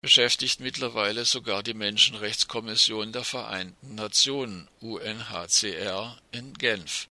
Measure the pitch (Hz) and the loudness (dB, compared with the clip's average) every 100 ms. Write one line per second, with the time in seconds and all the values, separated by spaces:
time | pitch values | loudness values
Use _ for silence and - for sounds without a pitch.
0 | 139 - 120 - 131 - 127 127 127 117 | 8 8 8 4 0 -2 -4 -4 -2 2
1 | 104 110 117 131 113 101 107 110 104 104 | 2 2 0 0 0 -2 -2 -2 -2 4
2 | - 107 104 - - 117 113 110 - 110 | 4 4 -4 -2 -2 -2 -2 2 2 2
3 | 107 120 120 127 110 95 92 87 135 107 | -4 -6 -6 -6 -4 -6 -6 -12 -16 -8
4 | 107 - - 139 123 95 - _ 113 101 | 0 2 2 2 -4 -8 -14 _ -10 -6
5 | 107 110 110 98 85 - 107 85 98 92 | -6 -8 -8 -8 2 2 2 -2 -4 -4
6 | 117 120 _ 120 131 - 127 107 80 - | -6 -12 _ -12 -12 -4 -2 -2 -4 -8
7 | - | -8